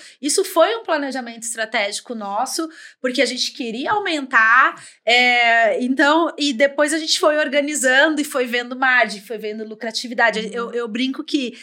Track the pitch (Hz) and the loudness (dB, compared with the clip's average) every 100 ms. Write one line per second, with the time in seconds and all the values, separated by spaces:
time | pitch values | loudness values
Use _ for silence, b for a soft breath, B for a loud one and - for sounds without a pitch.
0 | B B 294 392 381 330 349 453 427 311 | B B -2 0 0 4 4 2 -2 -2
1 | 277 254 233 233 220 - 220 226 202 208 | -2 -6 -10 -12 -12 -6 -4 -2 -2 -4
2 | - 233 202 202 247 - 320 B B B | -10 -10 -6 -4 -4 -4 -6 B B B
3 | 254 254 240 247 - - 240 220 339 415 | -4 0 0 0 -6 -6 -8 -6 -2 -2
4 | 381 311 262 240 220 247 311 339 B B | -2 -4 2 4 6 6 4 0 B B
5 | 220 240 247 240 233 233 226 185 247 262 | 2 4 4 4 4 4 4 2 -2 2
6 | 285 320 320 - 294 220 285 277 294 320 | 4 4 2 0 -2 2 0 2 0 0
7 | 311 - 320 302 294 285 285 285 254 262 | -2 0 2 2 0 0 -2 -2 2 4
8 | 320 294 285 277 247 240 240 254 262 247 | 4 2 -2 -2 -2 -4 -4 -2 2 2
9 | 220 196 - 220 214 220 220 214 226 220 | 2 -2 -10 -10 -8 -10 -12 -10 -8 -8
10 | 240 247 233 214 220 233 233 240 233 220 | -8 0 2 2 -6 -6 -6 -6 -6 -4
11 | 262 269 302 294 240 B | -4 -4 -6 -4 -4 B